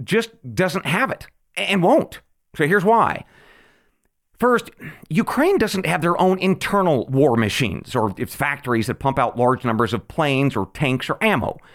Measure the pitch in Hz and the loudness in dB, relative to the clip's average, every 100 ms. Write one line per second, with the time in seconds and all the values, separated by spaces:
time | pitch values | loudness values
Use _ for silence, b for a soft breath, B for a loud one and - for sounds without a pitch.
0 | 110 220 220 - 127 107 185 180 - 185 | -2 -2 -2 -10 -8 -2 -2 -2 -4 -2
1 | 262 - - _ _ - 190 196 175 294 | -2 -4 -12 _ _ -8 -2 2 4 4
2 | - - _ _ _ - 151 202 185 226 | 0 -10 _ _ _ -2 2 2 4 4
3 | 147 - - b b b b b b b | 2 -2 -10 b b b b b b b
4 | b _ _ _ 247 240 - - B B | b _ _ _ 0 0 -2 -16 B B
5 | - 160 - - 339 403 208 190 160 170 | -4 -2 0 0 2 2 0 -2 -2 -2
6 | 170 175 185 185 185 - - 202 185 135 | 0 2 2 2 0 0 0 0 2 0
7 | 92 131 143 113 107 - 120 - - 123 | 0 2 4 4 2 0 -4 -4 -6 -2
8 | 107 92 123 - 143 139 123 117 107 120 | -2 -4 -10 -4 -4 -4 -2 -2 -2 -2
9 | 135 139 117 117 123 127 123 110 113 110 | -2 0 -2 0 0 0 -2 0 0 -2
10 | - - 147 135 139 110 95 - 143 127 | -6 -2 0 2 0 -2 -6 -4 -2 -2
11 | - - 220 165 - - b | -4 -2 0 0 -2 -8 b